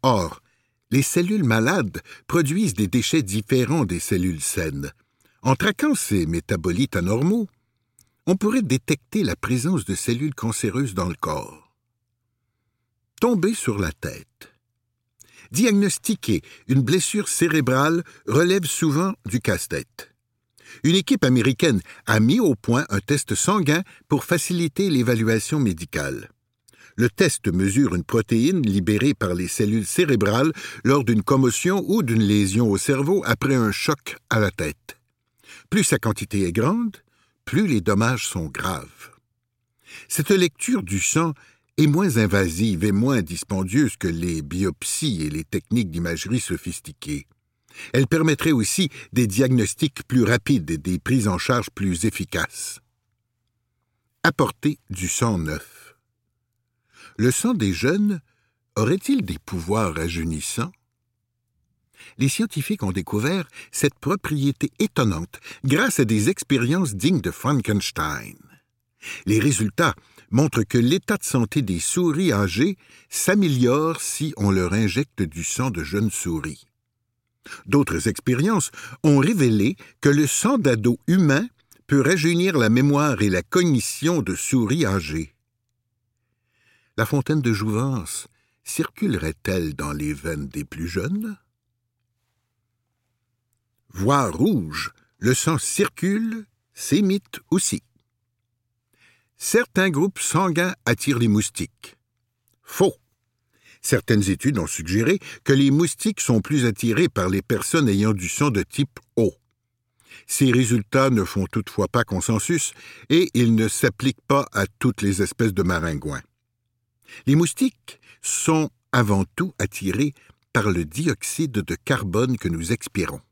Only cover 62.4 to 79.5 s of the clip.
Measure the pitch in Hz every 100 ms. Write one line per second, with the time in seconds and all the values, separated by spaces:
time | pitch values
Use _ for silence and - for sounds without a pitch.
62.4 | 220 - - 208 98 90 85 104 127 190
63.4 | 160 - - - 147 _ - 196 - 151
64.4 | 139 - 143 _ 214 - 117 82 87 -
65.4 | - - 139 147 247 - 117 110 113 196
66.4 | - 135 120 175 160 101 127 175 90 -
67.4 | 127 143 110 104 - - 76 69 53 -
68.4 | - _ _ _ _ _ - - - 107
69.4 | 135 127 107 - 165 - _ - _ 117
70.4 | 151 - 107 123 120 180 - 208 - 135
71.4 | 113 147 113 87 - - 175 151 185 104
72.4 | 98 87 170 190 _ - _ - - 208
73.4 | 180 131 123 139 160 160 - - 151 -
74.4 | 101 95 90 101 107 98 151 - 87 85
75.4 | 82 - 131 87 76 98 107 - 87 80
76.4 | 73 71 _ _ _ _ _ _ _ _
77.4 | - - - 143 139 78 110 - - 123
78.4 | 180 214 - - - - 156 139 143 214
79.4 | 127